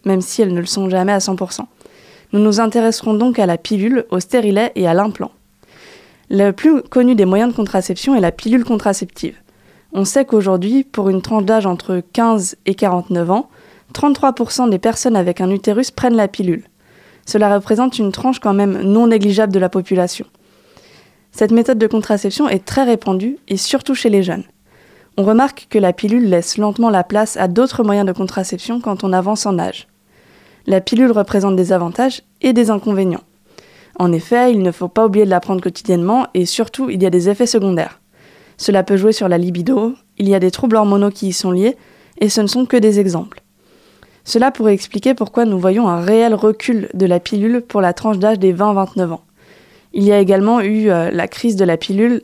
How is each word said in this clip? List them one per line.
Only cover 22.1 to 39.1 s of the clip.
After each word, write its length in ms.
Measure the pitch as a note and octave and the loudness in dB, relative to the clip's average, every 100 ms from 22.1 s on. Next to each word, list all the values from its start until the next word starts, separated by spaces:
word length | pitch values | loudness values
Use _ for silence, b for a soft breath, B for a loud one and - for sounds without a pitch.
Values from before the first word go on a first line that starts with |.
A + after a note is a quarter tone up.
| G#3 G3+ - D4 | -2 -2 -2 -2
est 160 | F#3+ - | -2 -2
très 180 | C4+ | 0
répandue, 540 | B3+ A3+ G3 F#3 A3 C#4+ - | 2 0 0 -2 -4 -8 -6
et 80 | G3 | -6
surtout 400 | - C4 - C4 | -2 -4 -2 -2
chez 140 | A#3 | 2
les 140 | G3+ | 2
jeunes. 200 | F3+ F3 - _ b b b b b - | 0 -6 -10 _ b b b b b -2
On 80 | |
remarque 440 | G3 A3 C4+ - - | 2 2 2 -4 -4
que 100 | G#3+ | 0
la 140 | F#3 | 0
pilule 340 | F3+ G#3 A#3+ A3 | 0 -2 0 2
laisse 300 | F3 F3 - | 0 -2 -4
lentement 320 | G#3 G#3 A#3 | -4 0 0
la 160 | G3 F3 | 0 0
place 320 | G#3 G#3+ - | -2 -2 -2
à 100 | F#3 | 0
d'autres 340 | F3+ C4 - | 2 0 0
moyens 240 | G#3+ G3+ G3 | 0 0 0
de 60 | |
contraception 680 | F3+ F#3+ - F#3 F3+ - A#3+ | -2 -6 -6 -6 -8 -6 -6
quand 240 | A3+ F#3+ F#3+ | -6 -4 -2
on 80 | |
avance 320 | F#3 F#3 G#3+ G#3 | 0 0 -4 -2
en 120 | F3+ | -4
âge. 300 | F3+ - - _ b b b b b b - | -4 -10 -20 _ b b b b b b -2
La 140 | F#3+ | 0
pilule 320 | F#3 A#3 B3+ | 0 2 2
représente 420 | G#3+ G3+ G#3 G3 F#3 | 2 0 0 0 0
des 160 | F3+ | 0
avantages 520 | F#3 E3+ F3 C4 - _ _ | 0 -2 -2 -2 -4 _ _
et 100 | C4 | 0
des 180 | A#3+ A3+ | 2 2
inconvénients. 540 | G#3 G#3 G3 F#3+ E3+ - _ B B B B B - | 0 -2 0 -2 -4 -10 _ B B B B B -2
En 140 | F3+ | 0
effet, 400 | E3 - A#3+ B3 | 0 0 2 4
il 100 | A3 | 2
ne 100 | F#3 | 0
faut 160 | E3 F3+ | -2 -4
pas 160 | - A3 | 0 2
oublier 180 | G3+ | 2
de 60 | G3+ | 2
la 100 | F3+ | 2
prendre 220 | - F#3 | 0 -4
quotidiennement 640 | F3 - - F3 F3 A#3+ - | -4 -8 -2 0 2 0 0
et 120 | F#3 F3 | -2 -2
surtout, 440 | - A3 - C4 | -4 -6 -6 -6
il 120 | G3 | 0
y 40 | F#3 | 2
a 40 | |
des 200 | F3+ F3 | 2 0
effets 160 | G3+ A#3+ | 0 0
secondaires. 560 | A3+ G3 E3+ - - _ b b b b b | 0 0 -2 -4 -10 _ b b b b b
Cela 260 | - G3 | 0 0
peut 140 | F#3 G3 | 2 2
jouer 160 | G#3 | 2